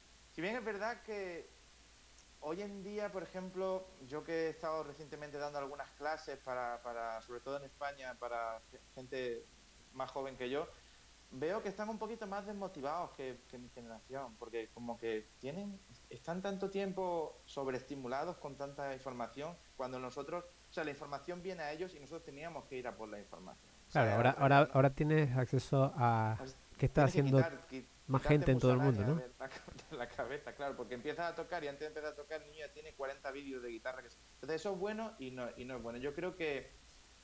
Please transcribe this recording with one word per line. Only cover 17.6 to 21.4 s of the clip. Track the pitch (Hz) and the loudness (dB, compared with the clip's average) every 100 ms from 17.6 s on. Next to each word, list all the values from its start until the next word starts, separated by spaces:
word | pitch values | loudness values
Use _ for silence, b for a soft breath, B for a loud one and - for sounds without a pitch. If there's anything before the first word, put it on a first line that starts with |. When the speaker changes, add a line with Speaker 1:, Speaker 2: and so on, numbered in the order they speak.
| 135 127 131 143 123 135 170 175 | -2 -2 -4 -6 -2 -2 -2 -4
Speaker 1:
con | 147 135 | -8 -6
tanta | 143 139 139 | -8 -4 -4
información, | 131 131 123 113 139 156 170 - - | -4 -6 -6 -6 -6 -8 -8 -12 -6
cuando | 127 127 | -4 -4
nosotros, | 127 143 143 175 175 - - | -6 -6 -4 -6 -6 -16 -10
o | |
sea, | - | -4
la | 151 | -4
información | 139 143 139 - 175 | -4 -6 -6 -4 -6